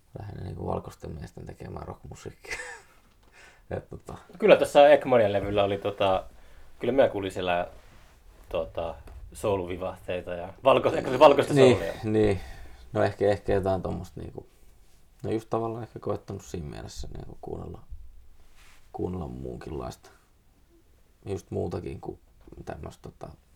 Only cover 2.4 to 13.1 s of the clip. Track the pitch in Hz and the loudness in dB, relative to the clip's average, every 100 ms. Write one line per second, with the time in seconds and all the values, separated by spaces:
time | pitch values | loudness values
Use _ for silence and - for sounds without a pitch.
2.4 | - - - - - _ _ _ _ - | -12 -12 -12 -16 -20 _ _ _ _ -20
3.4 | - - - - - - - - - - | -20 -20 -10 -10 -10 -16 -16 -18 -18 0
4.4 | 220 147 139 147 143 147 131 123 101 101 | 6 6 8 8 10 8 6 4 4 2
5.4 | 98 101 101 101 104 - 98 95 - - | 0 0 2 0 -4 0 2 2 -2 -12
6.4 | - - - - 120 135 117 101 95 98 | -20 -20 -20 -6 0 2 2 0 -6 -4
7.4 | 92 87 - - - - - - - - | -2 -2 -2 -10 -20 -20 -20 -20 -20 -20
8.4 | - 90 80 - 82 78 - - - - | -8 -6 -6 -6 -8 -10 -16 -18 -18 -6
9.4 | 107 98 87 90 92 92 - 90 87 87 | -2 -2 -4 -6 -8 -8 -8 -8 -6 -8
10.4 | 87 - 131 127 120 160 135 127 151 139 | -10 0 4 6 4 0 -2 8 10 10
11.4 | 120 147 127 101 85 - 110 110 104 95 | 4 8 8 6 0 -6 0 4 4 2
12.4 | - - - - - 107 101 | -4 -14 -16 -18 -6 -2 0